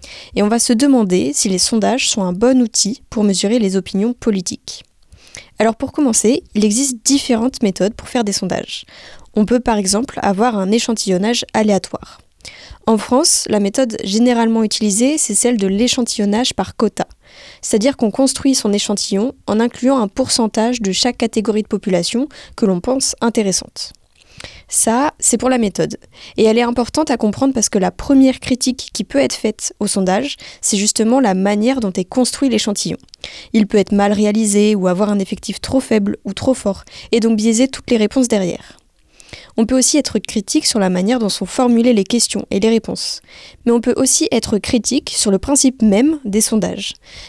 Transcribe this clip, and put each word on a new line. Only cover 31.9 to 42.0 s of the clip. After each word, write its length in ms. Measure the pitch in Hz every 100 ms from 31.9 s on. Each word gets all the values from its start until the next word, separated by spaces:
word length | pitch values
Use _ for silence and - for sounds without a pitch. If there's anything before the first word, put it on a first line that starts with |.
est 120 | 185 180
construit 440 | - 247 - 277
l'échantillon. 480 | 220 220 202 175 - - - - - -
Il 140 | 226 208
peut 100 | 208
être 140 | 190
mal 220 | 202 202
réalisé 640 | 208 208 208 214 202 208 214
ou 120 | 180
avoir 220 | 180 208
un 100 | 202
effectif 400 | 190 208 - 190
trop 200 | - 269
faible 380 | - 220 202 214
ou 100 | 302
trop 200 | - -
fort, 300 | 254 208 196 - - -
et 80 | 233
donc 180 | 226 220
biaiser 300 | 220 220 269
toutes 220 | - -
les 80 | 240
réponses 300 | 208 269 247
derrière. 500 | 208 185 - - - _ _ _ _ - - - -
On 80 | 220
peut 120 | 262
aussi 200 | 247 302
être 220 | - 220
critique 460 | - 220 - 311 -
sur 140 | 226
la 100 | 190
manière 300 | 185 190 254
dont 100 | 208
sont 160 | - 185
formulées 480 | - 247 233 240
les 100 | 226